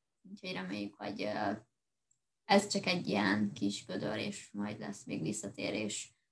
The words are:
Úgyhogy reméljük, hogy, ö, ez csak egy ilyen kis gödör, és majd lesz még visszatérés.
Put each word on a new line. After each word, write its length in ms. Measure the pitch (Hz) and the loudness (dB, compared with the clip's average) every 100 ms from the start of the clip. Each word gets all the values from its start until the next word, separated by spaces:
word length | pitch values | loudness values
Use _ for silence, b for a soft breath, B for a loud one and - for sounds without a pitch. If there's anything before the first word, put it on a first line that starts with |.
| _ _ 185 | _ _ -18
Úgyhogy 220 | 196 185 | -10 -6
reméljük, 420 | 185 185 104 101 | -6 -4 -4 -4
hogy, 280 | - 104 101 | -6 -8 -4
ö, 280 | 104 104 101 107 - _ _ _ _ _ _ _ | -2 0 0 0 -6 _ _ _ _ _ _ _
ez 220 | - 202 202 | 6 6 6
csak 200 | 202 190 | 0 2
egy 200 | 180 - | 2 2
ilyen 460 | 202 208 208 202 | 4 4 4 2
kis 320 | 151 101 101 | 2 0 -2
gödör, 320 | - 98 90 107 | -6 -4 -2 -2
és 320 | 151 - - | -4 -6 -10
majd 260 | 101 101 - | -6 -4 -4
lesz 260 | - - | -8 -10
még 180 | - - | -6 -4
visszatérés. 920 | 160 - 202 196 190 - 208 - - _ _ | -2 -2 -6 -4 -2 -2 -2 -4 -8 _ _